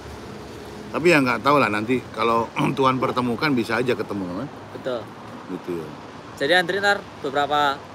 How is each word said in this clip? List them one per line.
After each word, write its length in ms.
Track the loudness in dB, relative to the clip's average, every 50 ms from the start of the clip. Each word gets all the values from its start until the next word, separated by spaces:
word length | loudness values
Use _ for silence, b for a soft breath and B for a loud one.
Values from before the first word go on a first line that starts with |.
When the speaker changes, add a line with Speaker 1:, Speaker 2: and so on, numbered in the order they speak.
| -12 -14 -14 -14 -14 -14 -14 -14 -14 -14 -14 -14 -14 -14 -14 -12 -12 -6
Speaker 1:
Tapi 160 | -4 2 6 6
ya 100 | 8 8
nggak 240 | 6 4 2 4 4
tahu 120 | 6 6 6
lah, 100 | 6 4
nanti 320 | 2 0 0 2 0 0 0 -4
kalau 380 | -2 0 2 4 4 2 2 0 0
<clears throat> 160 | 0 0 0 2 4
Tuhan 180 | 4 4 4
pertemukan 560 | 2 0 0 0 0 0 0 0 0 0 2
bisa 240 | 2 2 2 2 0
aja 160 | 0 2 0
ketemu, 320 | 0 0 -2 -4 -4 -4 -4 -4 -4
kan? 140 | -6 -8 -8 -10 -12 -14 -14
Speaker 2:
Betul. 280 | -14 -8 -6 -4 -4 -4 -6 -10 -14 -16 -16 -14 -14 -14 -10 -10
Speaker 1:
Gitu 200 | -10 -8 -6 -6 -6
ya. 120 | -6 -6 -8 -12 -14 -16 -16 -16 -16 -16 -16
Speaker 2:
Jadi 200 | -8 -4 2 4 4
Andri 220 | 4 4 2 0 0
ntar 200 | 2 2 2 0 -2 -8 -10 -8
beberapa, 560 | -6 -2 0 0 2 2 2 2 2 2 0 -2 -6 -14